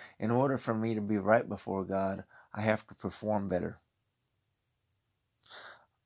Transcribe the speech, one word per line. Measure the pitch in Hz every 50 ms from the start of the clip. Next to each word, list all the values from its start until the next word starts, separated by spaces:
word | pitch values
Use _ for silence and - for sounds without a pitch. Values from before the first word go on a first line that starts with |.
| - - -
"In | _ - 107
order | 117 123 135 139 135
for | 120 - 127 113
me | 110 110 117 113
to | 107
be | 104 101 107
right | 101 92 101 110 120 -
before | - 101 95 - - 98 95 92
God, | 92 95 95 98 95 98 95 - - - - - _
I | - 104
have | 107 110 107 107 -
to | - 101
perform | - - 95 - - 107 107 107 101 98
better. | 95 90 87 85 85 87 - _ _ _ _ _ _ _ _ _ _ _ _ _ _ _ _ _ _ _ _ _ _ _ _ _ _ _ _ _ _ _ _ _ - - - - - - - _ _ _ _ _